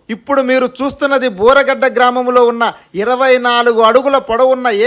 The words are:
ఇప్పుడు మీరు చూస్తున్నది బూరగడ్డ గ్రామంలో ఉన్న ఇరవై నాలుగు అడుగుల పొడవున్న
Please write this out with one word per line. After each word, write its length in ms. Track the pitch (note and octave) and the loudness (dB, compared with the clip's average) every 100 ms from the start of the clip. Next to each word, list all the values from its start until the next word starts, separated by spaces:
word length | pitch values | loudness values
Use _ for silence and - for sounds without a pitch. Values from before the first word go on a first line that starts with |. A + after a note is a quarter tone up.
| - A3 | -14 -14
ఇప్పుడు 260 | - C4+ B3+ | -4 -2 0
మీరు 180 | C4 B3+ B3+ | 0 -2 -4
చూస్తున్నది 500 | C4+ C#4 C#4+ C#4 B3+ F#3 | -8 -4 -2 -2 -2 0
బూరగడ్డ 460 | A3 C#4 C4+ C4+ C4 A3 | 2 4 2 -2 -2 0
గ్రామంలో 440 | B3 B3 B3 B3 A#3+ | 0 0 0 2 2
ఉన్న 120 | A#3 A3+ - _ F3+ | 0 -4 -6 _ -8
ఇరవై 300 | G#3+ B3 C4 B3+ A#3+ | -4 -2 2 2 2
నాలుగు 320 | A#3+ A#3+ A3+ A3 | 0 0 2 2
అడుగుల 280 | B3 C4+ C4+ C4 | 2 2 -2 -2
పొడవున్న 380 | A3+ C4 B3+ B3 G3+ | 0 0 0 -2 -2